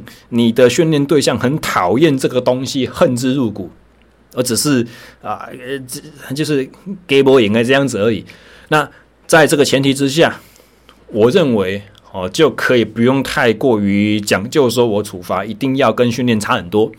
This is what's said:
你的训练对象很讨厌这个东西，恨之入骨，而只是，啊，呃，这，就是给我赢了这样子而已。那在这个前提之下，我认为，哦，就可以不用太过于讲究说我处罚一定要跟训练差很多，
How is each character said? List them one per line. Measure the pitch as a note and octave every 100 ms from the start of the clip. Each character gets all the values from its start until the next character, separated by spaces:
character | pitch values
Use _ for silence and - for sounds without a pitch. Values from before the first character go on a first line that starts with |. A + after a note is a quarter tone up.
| - - -
你 | A#2 A#2
的 | A#2 B2
训 | C#3+ D#3+
练 | D3
对 | C#3+ D3+
象 | D3+ B2
很 | B2+ D#3
讨 | - A2 F2+ A#2+
厌 | D#3+ C3+
这 | -
个 | B2
东 | B2+ B2+
西， | A#2+ C3+ A#2+
恨 | - E3+ A#2+
之 | C3
入 | C#3 A2+
骨， | G2+ F2 - _ _ _ _ _ C3
而 |
只 | A#2 -
是， | D3+ B2+ A#2+ - - -
啊， | G#2+ G2+ -
呃， | C3 B2 C#3 B2
这， | C#3+ D3+ C#3 - C#3
就 | D3+
是 | C#3+ C3+ - F#3+ G3 -
给 | C#3
我 | C3+ C3+
赢 | G2+
了 | A2+
这 | A#2+
样 | C#3 C3+
子 | G#2
而 | A2
已。 | G2 - - - - -
那 | D3+ C3+ - _ _ -
在 | E3 -
这 | C#3+
个 | C3
前 | C3
提 | C3+
之 | C3+ C#3
下， | D3+ C3 - - _ _ _ _ _ -
我 | A2 A#2+
认 | F#3 D3 A2
为， | F#2 G2+ G#2 - -
哦， | F#2+ F#2
就 | - -
可 | - - B2
以 | G#2
不 | A2+
用 | A#2+ C3+
太 | - D3+ B2
过 | G#2+ C3+ G#2+
于 | G2+ G2+ G#2 G#2+
讲 | G#2 G2+ G#2
究 | D#3 B2
说 | A#2+ A#2+
我 | G2+
处 | G2+ F#2
罚 | F2 F#2
一 | G#2+ G#2
定 | C3+ C3+
要 | A#2+
跟 | A2 A#2+
训 | A#2 B2
练 | A2
差 | G#2
很 | A#2+ F2
多， | G#2+ A2